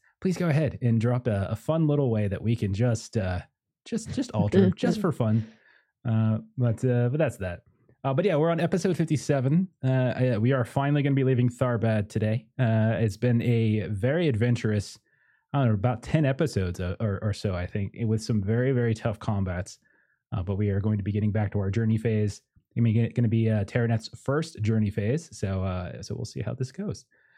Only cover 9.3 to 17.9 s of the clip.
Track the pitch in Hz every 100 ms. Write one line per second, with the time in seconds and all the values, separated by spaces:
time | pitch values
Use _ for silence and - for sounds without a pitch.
9.3 | 139 131 165 190 - 131 131 127 - 127
10.3 | 107 120 135 110 139 143 147 143 135 131
11.3 | 123 123 - 127 117 113 110 101 110 107
12.3 | 120 - - 123 113 110 98 113 95 123
13.3 | 120 120 117 113 107 98 101 123 160 165
14.3 | 110 120 117 110 107 - - _ _ _
15.3 | _ _ 143 123 104 123 117 - 160 139
16.3 | 135 160 98 90 87 90 - 110 98 110
17.3 | 101 104 90 90 107 95